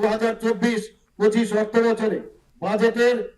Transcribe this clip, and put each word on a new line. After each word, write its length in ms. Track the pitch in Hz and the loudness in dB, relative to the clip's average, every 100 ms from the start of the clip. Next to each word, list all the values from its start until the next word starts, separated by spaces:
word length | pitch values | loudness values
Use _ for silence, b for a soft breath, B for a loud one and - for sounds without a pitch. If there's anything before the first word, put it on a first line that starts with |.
| 208 | -2
হাজার 220 | 220 226 220 | 0 -2 -2
চব্বিশ 380 | 226 214 233 220 - _ _ - | -2 0 0 -2 -6 _ _ 0
পঁচিশ 300 | 208 226 220 208 | 2 2 0 0
অর্থ 120 | 214 233 226 | 0 2 2
বছরে 320 | 220 214 180 - - _ - | 0 -2 -4 -10 -20 _ -10
বাজেটের 540 | 185 214 226 226 240 240 196 | -4 0 0 2 2 2 -4